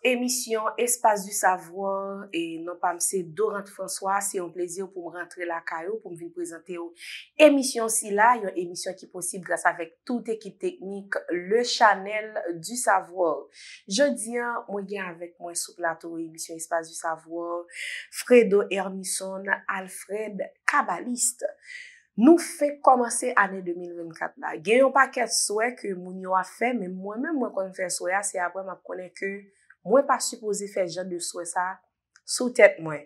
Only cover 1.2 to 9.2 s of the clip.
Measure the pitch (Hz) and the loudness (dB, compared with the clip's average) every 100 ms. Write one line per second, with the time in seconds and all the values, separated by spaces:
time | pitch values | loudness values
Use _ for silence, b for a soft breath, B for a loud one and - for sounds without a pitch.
1.2 | 190 202 196 180 170 175 196 196 196 196 | 0 2 2 2 -4 -6 -2 -2 -4 -10
2.2 | 202 175 170 165 170 175 180 175 - 196 | -8 -6 -6 -6 -10 -2 -2 0 -2 -2
3.2 | 170 156 214 202 196 - 185 - 190 196 | -4 -2 -2 -2 -8 -12 -10 -6 0 0
4.2 | 202 196 175 180 175 170 190 190 170 175 | 0 -4 -6 -6 -6 -6 -8 -8 -10 -10
5.2 | 170 - 175 165 - 165 170 220 196 170 | -12 -8 -6 -6 -6 -8 -6 -8 -8 -12
6.2 | 170 175 165 165 160 175 170 B B B | -12 -8 -8 -10 -10 -10 -10 B B B
7.2 | B _ 302 285 262 233 226 220 220 202 | B _ 8 8 2 -2 -2 -2 0 4
8.2 | 226 247 196 175 175 180 185 185 - 180 | 6 6 0 -4 -6 -6 -8 -8 -12 -10